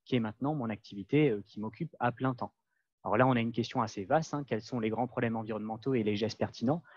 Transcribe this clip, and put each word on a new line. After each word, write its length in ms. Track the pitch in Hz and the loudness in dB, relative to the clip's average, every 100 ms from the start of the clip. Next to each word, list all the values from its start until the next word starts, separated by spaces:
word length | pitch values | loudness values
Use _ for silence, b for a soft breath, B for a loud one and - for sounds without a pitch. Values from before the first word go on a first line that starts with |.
qui 120 | - 123 | -2 0
est 40 | |
maintenant 340 | 110 - 139 156 | 0 -2 -2 -2
mon 120 | 113 | -4
activité, 600 | 104 - 101 95 147 151 | -6 -8 -12 0 4 4
euh, 120 | 104 - | 2 -4
qui 140 | - | -8
m'occupe 340 | 107 - 165 - | -8 -6 -8 -2
à 100 | 120 | -2
plein 240 | 117 135 | 0 -2
temps. 180 | 123 104 _ _ _ _ _ | -2 -6 _ _ _ _ _
Alors 120 | 92 107 | 0 4
là, 100 | 131 | 6
on 80 | 123 | 4
a 40 | |
une 120 | 117 | 2
question 300 | 113 117 127 | 0 -2 0
assez 220 | 110 - | -2 -2
vaste, 300 | 92 151 160 | 0 0 0
hein, 80 | 147 | -4
quels 160 | 139 110 | -2 -4
sont 200 | - 127 | -2 -2
les 100 | 110 | 0
grands 160 | 110 120 | 0 -2
problèmes 300 | - 120 113 | 0 0 0
environnementaux 580 | 107 107 107 110 135 | -4 -6 -6 -6 0
et 80 | 127 | 2
les 140 | 107 104 | 2 2
gestes 220 | 110 - | 0 -2
pertinents ? 440 | 101 - 117 165 b | -4 -2 0 0 b